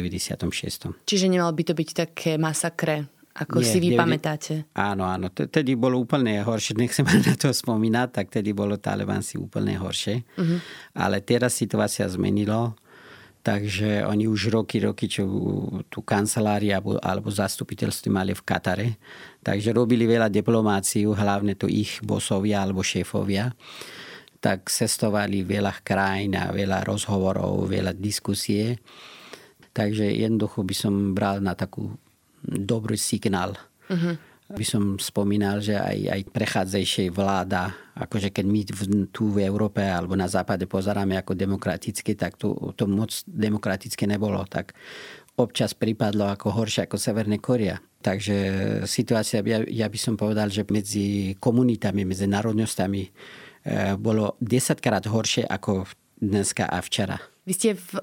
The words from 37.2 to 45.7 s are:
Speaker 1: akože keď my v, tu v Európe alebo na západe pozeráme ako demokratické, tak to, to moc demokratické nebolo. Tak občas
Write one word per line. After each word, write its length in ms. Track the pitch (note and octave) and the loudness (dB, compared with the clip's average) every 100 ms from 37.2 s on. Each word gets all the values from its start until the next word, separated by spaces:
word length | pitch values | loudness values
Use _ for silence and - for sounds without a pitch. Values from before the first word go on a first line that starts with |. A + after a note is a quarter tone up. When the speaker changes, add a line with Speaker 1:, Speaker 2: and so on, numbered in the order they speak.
| G2 G2 F#2 F#2+ F#2 F2+ - - | 2 2 2 0 -2 -6 -10 -8
Speaker 1:
akože 320 | - A2 G2 | -4 -2 -2
keď 160 | G2 | 0
my 160 | G2 G#2+ G2 | 2 2 0
v, 140 | G2+ G2 G#2 F#2+ | -4 0 2 0
tu 240 | - G#2+ | 0 2
v 80 | G2+ | 4
Európe 400 | F#2+ G#2 G#2+ G#2+ | 2 2 0 0
alebo 320 | G2 F2 F2+ | 0 0 0
na 160 | F#2+ F#2 | 0 0
západe 400 | F#2+ F2 F#2+ F2+ | 0 0 -2 -2
pozeráme 480 | F#2+ F#2+ G2+ G2 F#2+ | -2 0 0 0 0
ako 160 | - | -2
demokratické, 800 | F#2 G2 G2 - E2 - - - | -2 0 0 -2 -4 -4 -6 -2
tak 240 | G#2 F2 - | -2 -2 -2
to, 160 | G#2 - - - | -4 -2 -4 -2
to 80 | |
moc 240 | G2+ G2 A2 - | 0 2 0 -6
demokratické 800 | - E3 G#2+ G#2+ G#2+ F#2+ A#2 - | -8 -2 0 0 -2 -4 -4 -4
nebolo. 400 | G#2 G2+ G#2 F#2+ | 0 0 0 -2
Tak 320 | F#2+ - - - - - - - - - | -4 -6 -8 -12 -18 -18 -18 -20 -6 0
občas 320 | A#2+ - A2 | 0 2 -2